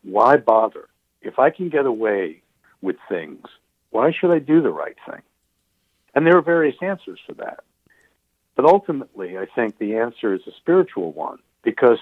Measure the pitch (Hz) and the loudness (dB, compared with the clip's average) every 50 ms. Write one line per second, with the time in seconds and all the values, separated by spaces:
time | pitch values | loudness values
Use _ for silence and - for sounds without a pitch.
0 | - 95 92 104 110 127 143 147 117 - 110 110 113 107 - - - _ _ _ | -14 -4 0 2 4 4 4 4 4 2 2 2 2 0 -4 -8 -20 _ _ _
1 | _ _ _ _ - - - - 131 156 160 - 185 170 151 147 139 131 113 110 | _ _ _ _ -16 -10 -2 0 0 0 0 -2 -8 -4 -2 -2 -2 -2 -2 -2
2 | 110 107 104 98 92 80 80 _ _ _ _ _ _ _ _ _ - 92 90 - | -2 -2 -2 -2 -4 -6 -8 _ _ _ _ _ _ _ _ _ -8 -8 -8 -8
3 | - - 95 87 80 73 71 - - - _ _ _ _ _ _ _ _ - 110 | -8 -8 -8 -8 -8 -12 -18 -20 -20 -20 _ _ _ _ _ _ _ _ -4 0
4 | 127 160 165 - - 175 175 160 139 135 156 165 151 104 80 73 76 - - _ | 0 0 0 0 0 0 0 0 0 2 2 2 2 2 -2 -4 -8 -10 -12 _
5 | - - - - _ _ _ _ _ _ _ _ _ _ _ _ _ _ _ _ | -18 -18 -18 -18 _ _ _ _ _ _ _ _ _ _ _ _ _ _ _ _
6 | _ _ - 143 160 165 175 175 151 165 170 165 156 143 127 - 180 190 196 - | _ _ -2 2 4 6 6 4 4 2 2 2 2 0 -2 -4 -6 -8 -8 -8
7 | - 190 185 - - - - - - - - - - _ _ _ _ _ _ _ | -10 -18 -18 -18 -18 -20 -16 -14 -14 -14 -14 -16 -20 _ _ _ _ _ _ _
8 | _ _ _ _ _ _ _ _ _ _ - - 131 156 185 202 196 - 156 135 | _ _ _ _ _ _ _ _ _ _ -4 2 4 4 4 4 2 -2 -6 -8
9 | 117 - - 95 95 87 92 95 98 - - - 117 107 - - 110 104 110 113 | -8 -12 -14 -14 -12 -12 -10 -10 -10 -8 -4 -4 -4 -4 -4 -6 -6 -4 -2 -2
10 | 113 120 117 - - 107 95 90 - - - - - - 175 185 180 - - 101 | -4 -4 -6 -6 -4 -2 -2 -4 -6 -12 -20 -10 -2 2 2 2 2 0 -2 -8
11 | 87 80 73 78 - - - - _ _ _ _ - 117 113 - 135 120 117 - | -8 -8 -8 -8 -10 -10 -12 -14 _ _ _ _ -6 -6 -2 2 4 4 4 4